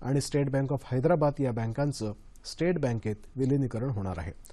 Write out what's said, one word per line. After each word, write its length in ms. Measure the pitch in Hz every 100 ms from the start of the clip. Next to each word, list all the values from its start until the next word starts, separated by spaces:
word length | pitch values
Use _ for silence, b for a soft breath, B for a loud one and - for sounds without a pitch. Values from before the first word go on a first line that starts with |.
आणि 180 | 120 139
State 340 | - 147 139
Bank 160 | 135 135
of 100 | 139 -
हैदराबाद 420 | 127 151 170 147 139
या 120 | 131
बँकांचं 640 | 113 113 113 143 - 107 101 - - -
स्टेट 340 | - 170 170
बँकेत 360 | 135 113 107 104 - 127
विलिनीकरण 540 | 131 139 127 110 107
होणार 260 | 107 92 85
आहे. 140 | 80 - -